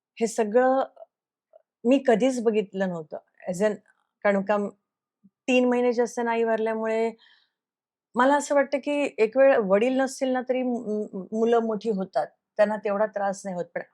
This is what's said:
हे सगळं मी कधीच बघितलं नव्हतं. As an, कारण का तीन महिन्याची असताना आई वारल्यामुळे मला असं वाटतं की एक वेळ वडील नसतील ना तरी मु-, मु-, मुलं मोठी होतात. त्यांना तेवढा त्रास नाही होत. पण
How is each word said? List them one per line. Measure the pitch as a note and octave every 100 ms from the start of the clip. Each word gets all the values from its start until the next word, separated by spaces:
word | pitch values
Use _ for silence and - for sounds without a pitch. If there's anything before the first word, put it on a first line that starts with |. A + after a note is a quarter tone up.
| _ -
हे | A3+
सगळं | A#3 G#3+ A3+ B3+ C4 C4 - - _ _ _ _ _ _ _
मी | A#3 C#4 C#4
कधीच | A3 B3+ B3
बघितलं | A3+ G#3+ G3+ F#3+ F#3+
नव्हतं. | E3+ D#3 - - _ -
As | F3 G#3+
an, | G3+ _ _ _ _
कारण | G#3 G3
का | G3 G#3 G3+ - _ _ _ _ _
तीन | _ - B3+ B3
महिन्याची | B3 B3 A#3
असताना | A#3+ - A#3
आई | A3+
वारल्यामुळे | A3+ A3 A3 A3 A3 A3 A3+ A3+ _ _ _ _ _ _ _ _ _ A3
मला | C4 C#4+
असं | C#4 C#4+
वाटतं | C#4 C#4
की | D4 C#4+ C#4+ -
एक | G#3+ A#3+
वेळ | C4+ C4
वडील | G3 G3+ A#3+ C4
नसतील | C4 - C4
ना | B3+
तरी | B3+ B3+
मु-, | B3+ A#3
मु-, | - G#3+ G#3 G3
मुलं | F3+ A3 A3+ A#3
मोठी | A3+ G#3+ A3+
होतात. | G3 F#3+ E3 D3+ _ _ -
त्यांना | G#3 G#3+
तेवढा | G#3+ G3+ G#3+
त्रास | G3+ G3 G3 F#3+
नाही | F3+
होत. | E3+
पण | - -